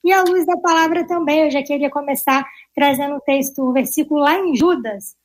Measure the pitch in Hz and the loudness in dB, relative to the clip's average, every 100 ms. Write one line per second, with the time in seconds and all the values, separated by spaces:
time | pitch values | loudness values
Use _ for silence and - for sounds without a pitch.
0 | 349 381 359 370 320 349 349 320 330 339 | 2 2 4 2 0 0 2 2 2 0
1 | 339 349 294 302 302 277 277 285 277 285 | -2 -2 0 2 2 0 -4 -4 -2 -4
2 | 285 277 - 269 277 - - - 285 262 | -4 -4 0 0 -2 -16 -12 0 0 2
3 | 285 285 285 277 269 - 262 254 - - | -4 -4 -2 -2 -2 -4 -2 0 -2 -4
4 | 294 294 285 359 370 254 330 311 226 202 | -2 0 2 2 0 2 2 2 -4 -10
5 | - _ | -14 _